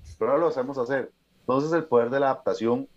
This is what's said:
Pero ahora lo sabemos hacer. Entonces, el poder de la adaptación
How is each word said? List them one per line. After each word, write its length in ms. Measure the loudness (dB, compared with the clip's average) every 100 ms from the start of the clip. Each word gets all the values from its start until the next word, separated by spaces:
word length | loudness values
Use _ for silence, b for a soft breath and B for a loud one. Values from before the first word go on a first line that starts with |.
| -16 -4
Pero 140 | 0
ahora 140 | 2 2
lo 60 |
sabemos 260 | 0 -4 -4
hacer. 340 | -2 -2 -4 -12 _ _
Entonces, 320 | -2 0 2
el 100 | 0
poder 260 | 2 2 4
de 100 | 2
la 80 | 0
adaptación 600 | 0 -4 -2 0 -2 -4